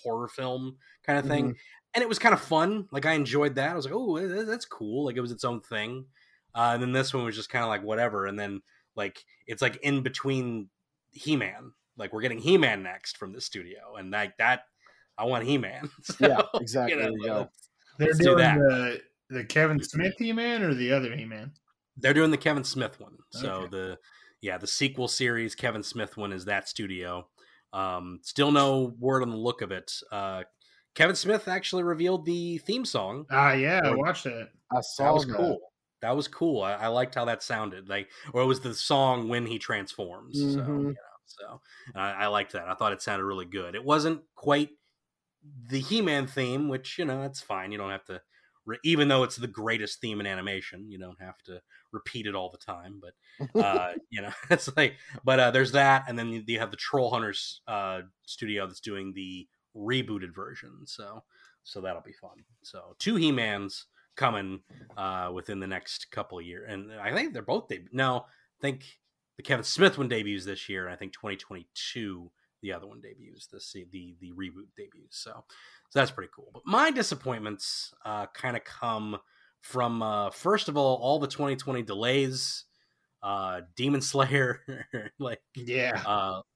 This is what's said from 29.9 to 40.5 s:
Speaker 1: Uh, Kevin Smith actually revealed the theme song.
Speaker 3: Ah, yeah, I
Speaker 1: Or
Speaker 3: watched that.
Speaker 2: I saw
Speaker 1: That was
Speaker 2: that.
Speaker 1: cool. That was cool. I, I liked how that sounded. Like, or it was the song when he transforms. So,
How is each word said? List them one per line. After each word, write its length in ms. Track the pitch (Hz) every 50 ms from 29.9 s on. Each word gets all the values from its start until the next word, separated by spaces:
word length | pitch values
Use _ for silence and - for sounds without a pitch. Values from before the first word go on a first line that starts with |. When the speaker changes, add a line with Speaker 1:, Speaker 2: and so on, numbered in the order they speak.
| - - - -
Speaker 1:
Uh, 340 | 107 101 98 95 95 92 92 - _ _ _ _ _ _ _ _ -
Kevin 220 | - 156 180 -
Smith 320 | - - 185 214 202 - 185
actually 340 | 185 190 - - 190 180
revealed 420 | 175 175 170 156 170 180 185 170 151
the 340 | 165 175 175 170 175 170 156
theme 260 | - - 214 254 254
song. 420 | - - 117 95 95 110 139 151 139
Speaker 3:
Ah, 220 | 135 135 143 139
yeah, 280 | 135 135 135 151 180 185 160
I 60 | 135
Speaker 1:
Or 60 | 131
Speaker 3:
watched 280 | 131 139 170 175 - -
that. 260 | 135 120 113 110 - _ _ _ -
Speaker 2:
I 80 | 123 127
saw 240 | - - - - 139
Speaker 1:
That 80 | 147 156
was 100 | 156 143
Speaker 2:
that. 100 | 127 110
Speaker 1:
cool. 360 | 104 - 156 113 90 - - _ _ _ _ _ _
That 140 | - 113 131
was 140 | 147 143 -
cool. 340 | - - 165 170 143 107
I, 120 | 95 98 104
I 120 | 101 110
liked 300 | 113 113 123 131 131 -
how 80 | 123 120
that 180 | 117 113 110
sounded. 460 | - - 113 110 107 101 92 95 98 95
Like, 220 | 98 101 98 - - - - -
or 100 | - 123
it 40 | 127
was 140 | 131 131 -
the 140 | - 123 110
song 540 | - - - 151 135 135 131 127 123 113 113
when 180 | 120 120 120
he 120 | 113 117 107
transforms. 800 | - - 113 101 98 - - - 98 87 90 - 120 127 135 143
So, 220 | 143 139